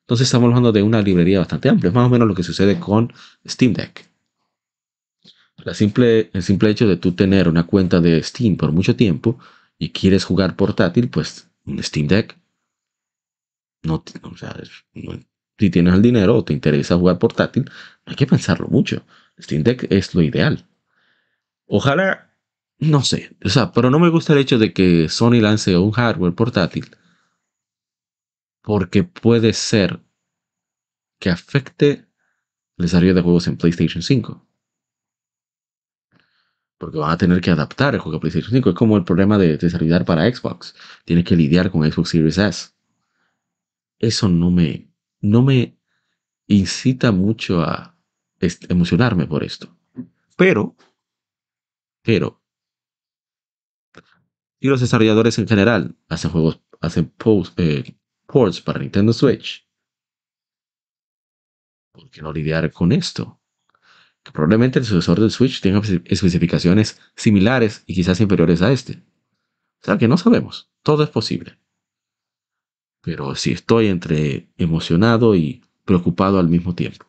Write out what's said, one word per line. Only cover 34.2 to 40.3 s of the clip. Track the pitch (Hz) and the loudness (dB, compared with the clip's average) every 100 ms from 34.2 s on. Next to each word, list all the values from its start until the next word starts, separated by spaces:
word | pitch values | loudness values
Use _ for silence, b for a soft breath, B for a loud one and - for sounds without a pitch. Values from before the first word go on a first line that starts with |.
| 104 - _ _ _ _ _ _ _ _ _ _ _ _ _ _ _ _ _ _ _ _ _ _ _ _ | -2 -14 _ _ _ _ _ _ _ _ _ _ _ _ _ _ _ _ _ _ _ _ _ _ _ _
Porque | 80 156 | -12 -6
van | 78 | -4
a | 85 | 0
tener | 92 90 | 2 2
que | 87 | 0
adaptar | 80 71 - 139 | -2 -2 -2 -2
el | 113 | -2
juego | 80 80 | -6 -6
a | |
PlayStation | 78 82 87 | -4 -4 -2
cinco. | 127 123 | 0 0
Es | 87 | 2
como | 117 107 | 2 2
el | |
problema | 90 87 98 104 | 2 0 2 4
de | 90 76 | 2 2
desarrollar | 85 85 80 87 | -2 -2 0 0
para | 90 82 95 | 0 0 0